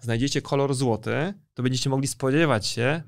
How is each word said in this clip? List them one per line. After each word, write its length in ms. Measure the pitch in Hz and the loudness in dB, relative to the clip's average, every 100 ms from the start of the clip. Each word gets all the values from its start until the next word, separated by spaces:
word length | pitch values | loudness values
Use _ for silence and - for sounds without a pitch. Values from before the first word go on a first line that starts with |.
znajdziecie 420 | 117 113 139 143 | -2 0 0 -2
kolor 320 | - 139 139 | 0 0 2
złoty, 600 | 131 131 110 110 120 175 196 _ | 2 0 0 -2 -2 -2 -6 _
to 80 | - | -4
będziecie 280 | 127 127 139 | -2 0 0
mogli 180 | 135 135 | 0 -2
spodziewać 580 | - 131 147 160 110 - | -2 2 2 4 2 0
się 360 | 113 127 160 | -2 -2 -2